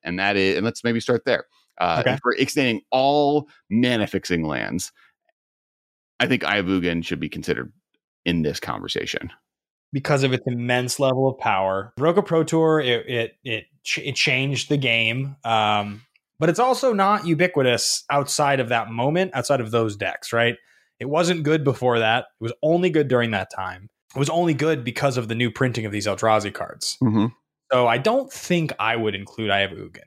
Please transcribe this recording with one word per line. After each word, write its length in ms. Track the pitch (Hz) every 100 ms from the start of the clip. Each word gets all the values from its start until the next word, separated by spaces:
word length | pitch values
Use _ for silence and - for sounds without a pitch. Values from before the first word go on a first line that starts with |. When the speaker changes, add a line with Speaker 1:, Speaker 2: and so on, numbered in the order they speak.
Speaker 1:
And 160 | - 90
that 180 | 98 101
is, 200 | 95 85
and 80 |
let's 180 | 110 110
maybe 180 | 120 117
start 240 | - 120
there. 200 | - 110 - _ _ -
Uh, 200 | 87 80
Speaker 2:
Okay. 180 | 123 135
Speaker 1:
for 100 | 120
extending 480 | - 135 156 131 110 -
all 580 | 127 135 147 143 147 143 _ -
mana 360 | 104 123 120 101
fixing 380 | 95 - 87
lands, 480 | 78 67 50 76 - - _ _ _ _ _ _ _ _ _ _ _ -
I 80 | 123
think 160 | 127
Eye 120 | 78 104
of 100 | 90
Ugin 380 | 95 87 85
should 160 | 80 80
be 80 | 76
considered 440 | 80 78 60 62 - _ _ _ _
in 180 | - 85
this 160 | 76 -
conversation. 720 | - 55 50 - - - 85 - _ _ _ _ _
Speaker 2:
Because 320 | 135 139 147
of 80 | 135
its 100 | 127 -
immense 520 | 120 120 123 123 -
level 300 | 135 127 135
of 100 | 131
power. 540 | 117 95 95 95 110 -
Baroka 260 | 151 175
Pro 180 | - 165
Tour, 380 | 156 165 160 156
it, 260 | 131 117 -
it, 280 | 123 - -
it 200 | 127 110 - _
ch-, 140 | - -
it 180 | 143 127
changed 520 | - 131 135 131 -
the 80 | 147
game. 600 | 131 113 113 120 139 139
Um, 580 | 117 113 107 104 104 104 123 _ _ -
but 80 | 160
it's 100 | 170
also 340 | 247 262 262
not 340 | 208 196 208 170
ubiquitous 800 | 156 180 147 127 120 - - -
outside 480 | 143 135 - 143 139
of 120 | 117
that 200 | 120 110
moment, 400 | 117 131 170 190
outside 260 | 131 117 139
of 100 | 110
those 260 | 117 110 101
decks, 360 | 95 - -
right? 240 | 117 117 117 _ _ _ -
It 100 | 127
wasn't 360 | 151 175 170
good 180 | 147 160
before 360 | 139 123 123 117
that. 240 | 110 117 - -
It 40 |
was 80 | 113 -
only 280 | 151 170 185
good 180 | 156 139
during 220 | 123 117
that 200 | 104 95
time. 360 | - 92 90 101 _ _
It 40 | 131
was 120 | 143
only 240 | 165 175
good 280 | 139 151 151
because 360 | 120 117 139 127
of 100 | 113
the 60 |
new 160 | 113 120
printing 340 | - 131 117
of 80 | 110
these 140 | 104 104
Eldrazi 460 | 95 113 110 101
cards. 440 | - - - - -
Speaker 1:
Mm-hmm. 240 | 127 107 113 - _ _ -
Speaker 2:
So 140 | 127 120
I 120 | 120
don't 340 | 170 254 262
think 400 | - - 175 156 -
I 180 | 110 117
would 180 | 110
include 360 | 95 98 - 110
Eye 100 | 98
of 120 | 98
Ugin. 300 | 82 - -